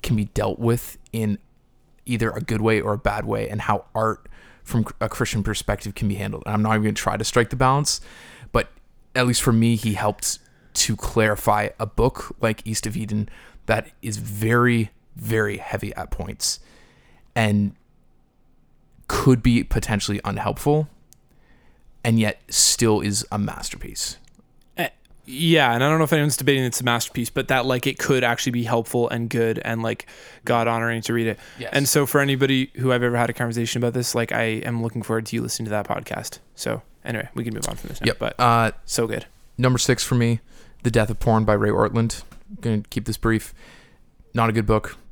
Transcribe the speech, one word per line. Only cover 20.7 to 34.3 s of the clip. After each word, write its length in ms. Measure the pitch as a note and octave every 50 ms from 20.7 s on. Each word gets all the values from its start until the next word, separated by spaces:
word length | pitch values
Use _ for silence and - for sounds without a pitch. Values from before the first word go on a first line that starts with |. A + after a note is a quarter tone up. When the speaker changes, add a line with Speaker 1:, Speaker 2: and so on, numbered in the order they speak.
| D3 D3+ D#3 D3 - _ _ _ - _ _ _ _ - _ _ - _ _ - _ _ _ - - -
Speaker 1:
and 160 | - A#2 A2+ A2+
yet 220 | A2 G#2+ - - - -
still 520 | - - - - - - A#2+ A2+ G#2+ G#2+
is 220 | - G#2 G2+ - - -
a 80 | - G#2
masterpiece. 800 | G2+ - - - - - - - - - - - - - - - - - _ - _ _ _ - _ _ _ -
Speaker 2:
Eh, 100 | E3+ B2+ - _ _ _ - - _
yeah, 460 | - B2+ C3+ E3 E3 E3 D#3 C#3 B2 A#2
and 100 | A#2+ C3
I 40 | D3
don't 80 | D#3 D#3+
know 60 | D#3+
if 80 | C#3 E3
anyone's 220 | D#3 D3 D3+ B2+ -
debating 260 | B2+ C#3+ C#3 C3+ C3
it's 160 | B2 - -
a 40 | B2+
masterpiece, 440 | B2 A#2+ A#2 - - - C3 A#2 -
but 200 | - - C3 -
that, 180 | C3 C3 A#2+
like, 200 | C3+ B2+ B2 -
it 120 | C#3 C3 -
could 260 | - - C#3+ B2+ B2
actually 280 | A#2 A#2 - - C3+
be 120 | A#2+ A#2+ A#2+
helpful 440 | A2+ B2 A#2 A2 - - B2 A#2+ A#2
and 180 | - A#2 A#2 A2
good 320 | - A#2 A2+ A2+ A2 - -
and, 180 | A2+ A2+ A2+
like, 240 | A2+ A2+ A2+ - - - - - - - - - _
God 200 | - A#2+ A#2 A2+
honoring 360 | A#2 A#2 A2+ A2+ A#2 A#2 A2+
to 100 | A2 -
read 140 | A#2 A#2 A2+
it. 120 | A2+ G2+ - - - - -
Speaker 1:
Yes. 120 | A#2+ A2+ -
Speaker 2:
And 120 | C#3 C#3+
so 200 | C3 - D3+ C#3+
for 140 | C3 - C#3+
anybody 500 | C#3 C#3 C#3 C3 C#3 C3+ C3+ C3 C3 - -
who 160 | - B2 B2+
I've 100 | B2 B2
ever 140 | B2 A#2+ A#2+ A#2+
had 100 | A#2+ A#2
a 60 | A#2+
conversation 480 | - B2 A#2+ A2+ A#2+ A#2 A2+ - A#2+
about 100 | A#2+ A#2+
this, 220 | A#2+ B2+ A#2+ - -
like, 180 | A#2+ A#2 -